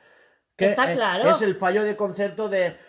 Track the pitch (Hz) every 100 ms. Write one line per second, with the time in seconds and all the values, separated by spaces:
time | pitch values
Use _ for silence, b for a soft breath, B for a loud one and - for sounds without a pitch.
0 | b b b b b - 190 202 262 240
1 | 208 180 269 330 208 - 185 208 208 208
2 | 202 175 202 214 208 190 175 -